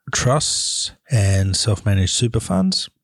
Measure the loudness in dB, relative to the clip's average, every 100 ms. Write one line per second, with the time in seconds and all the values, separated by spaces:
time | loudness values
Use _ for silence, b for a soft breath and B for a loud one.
0 | -8 -2 2 2 0 -4 -4 -4 -8 -10
1 | _ 2 2 2 2 0 -2 -2 0 2
2 | 2 0 0 -2 -2 0 2 0 -6 _